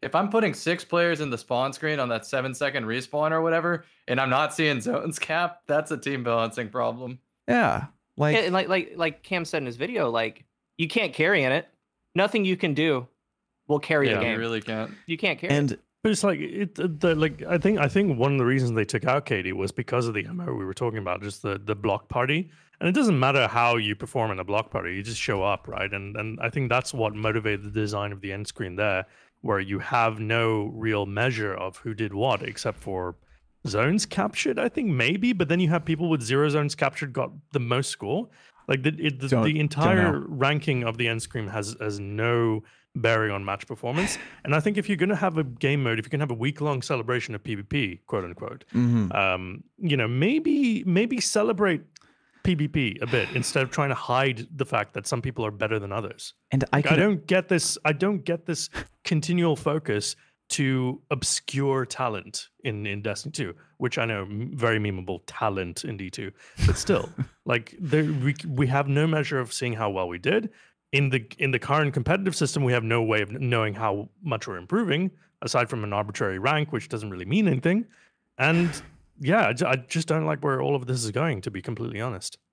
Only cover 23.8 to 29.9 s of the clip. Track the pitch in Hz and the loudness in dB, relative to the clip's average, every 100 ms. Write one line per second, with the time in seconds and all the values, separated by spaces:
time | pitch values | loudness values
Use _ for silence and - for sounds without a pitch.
23.8 | 107 104 131 135 110 95 90 101 110 - | 0 -4 -4 -2 -2 -2 -2 -2 -2 -4
24.8 | 87 95 101 113 - 104 95 98 - - | -4 -6 -6 -6 -2 0 0 0 -4 -6
25.8 | 98 101 98 107 107 110 117 127 131 120 | -4 -6 -8 -8 -8 -4 -4 -2 2 0
26.8 | - 135 110 107 110 110 110 104 104 101 | 0 -2 -2 0 0 0 0 -2 -4 -2
27.8 | 107 104 101 98 98 98 104 - 98 90 | -2 -2 -4 -6 -8 -8 -8 -8 -8 -2
28.8 | 104 95 92 _ _ _ - 101 95 98 | 0 0 -4 _ _ _ -2 -2 0 -4
29.8 | - | 0